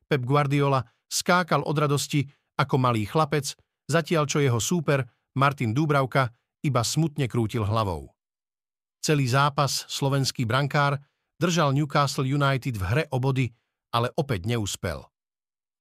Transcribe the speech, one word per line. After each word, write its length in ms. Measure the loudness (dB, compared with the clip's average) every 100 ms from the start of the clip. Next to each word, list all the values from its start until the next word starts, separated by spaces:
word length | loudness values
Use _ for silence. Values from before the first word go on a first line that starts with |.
| -4
Pep 160 | -2
Guardiola 560 | 2 0 2 2 2 0 -2 _ -10
skákal 560 | -4 2 2 2 0 0
od 80 | 0
radosti 480 | 0 0 -2 -2 -2 _ _ -4
ako 240 | 0 2
malý 240 | 2 0
chlapec, 480 | 0 0 0 -2 -4 -10 _ _ -2
zatiaľ 400 | -2 0 0 0
čo 80 | 0
jeho 240 | 2 0
súper 400 | 0 -2 0 0 -2 _ _ 0
Martin 400 | 0 2 -2 0
Dúbravka 560 | 2 2 2 0 0 -4 _ _
iba 160 | -2 0
smutne 480 | 0 0 0 0 -2
krútil 400 | 0 -2 0 0
hlavou. 480 | 0 -2 -4 -10 _ _ _ _ _ _ _ _ _
Celý 240 | 0 0 2
zápas 560 | 2 2 2 -2 -2 -6
slovenský 560 | -4 -2 0 -2 -2 -2
brankár 500 | 0 0 0 0 -2 -8 _ _ -4
držal 400 | 0 2 2 2
Newcastle 500 | 0 0 0 0 -2
United 540 | 2 2 0 -2 -4
v 40 | 0
hre 160 | 0 0
o 80 | 0
body, 320 | 0 0 -2 -6 _ _ _
ale 160 | -2 -2 -2
opäť 320 | -2 -2 -2
neúspel. 560 | -2 -4 -6 -6 -8 -12 _ _ _ _ _ _ _